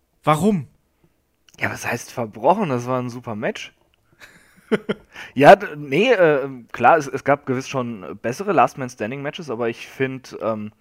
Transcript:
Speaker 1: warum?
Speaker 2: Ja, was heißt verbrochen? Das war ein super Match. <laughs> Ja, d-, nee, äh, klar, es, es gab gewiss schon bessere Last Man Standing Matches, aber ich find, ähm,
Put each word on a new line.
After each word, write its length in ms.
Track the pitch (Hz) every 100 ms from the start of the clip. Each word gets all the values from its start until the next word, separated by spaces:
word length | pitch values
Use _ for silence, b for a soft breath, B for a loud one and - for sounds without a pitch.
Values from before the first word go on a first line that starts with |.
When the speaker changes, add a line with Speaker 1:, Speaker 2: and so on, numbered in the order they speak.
| _ _
Speaker 1:
warum? 420 | 147 151 208 185 123 _ _ _ _ _ _ _ _ -
Speaker 2:
Ja, 100 | 107
was 160 | 123 -
heißt 240 | 120 -
verbrochen? 600 | - 113 107 127 196 175
Das 180 | 123 123
war 120 | 127
ein 80 | 123
super 280 | 123 120 107
Match. 360 | 151 - - _ _ _ _ B B B B B _
<laughs> 100 | 214 - - _ B B
Ja, 200 | 123 143
d-, 220 | 196 190 147
nee, 340 | 147 143 254
äh, 380 | 208 160 143 139 127 113
klar, 240 | - 120 165
es, 100 | 135
es 160 | 135
gab 220 | - 143
gewiss 240 | - 127 -
schon 500 | 135 120 107 76 98
bessere 300 | 117 127 202
Last 260 | 156 123 -
Man 100 | 123
Standing 320 | - 107 139
Matches, 300 | 143 170 151
aber 180 | 113 117
ich 180 | 117 -
find, 500 | - 131 131 - -
ähm, 320 | 107 110 107 -